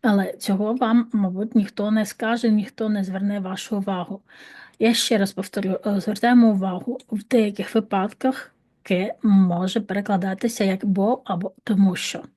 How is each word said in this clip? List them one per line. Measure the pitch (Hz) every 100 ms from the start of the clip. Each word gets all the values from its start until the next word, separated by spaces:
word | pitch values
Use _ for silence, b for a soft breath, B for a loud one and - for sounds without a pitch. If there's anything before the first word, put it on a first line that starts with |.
Але | 240 202 185
цього | - - 190 214
вам, | 254 233 240 233
мабуть, | 214 185 180 226
ніхто | 226 196 - 208
не | 220 208
скаже, | - 226 233 233
ніхто | 214 196 - 220
не | 208
зверне | 190 190 202 202
вашу | 185 185 - 202
увагу. | 196 180 175 196 B B B B B B
Я | 220
ще | 226 - 214
раз | 196
повторю, | - 185 - 190 180 214
е, | 202
звертаємо | 214 202 233 247 226
увагу, | 202 190 180 240 254 _
в | 208
деяких | - 247 208 202 -
випадках | 226 214 196 196 - 262 262 - _ _ _
«ке» | - 180 196 -
може | 214 196 185 175 190 220
перекладатися | 202 196 202 196 190 190 233 -
як | 196 190
«бо» | 208 190 202 247
або | - 175 190 _
«тому | - 196 196 175
що». | - - -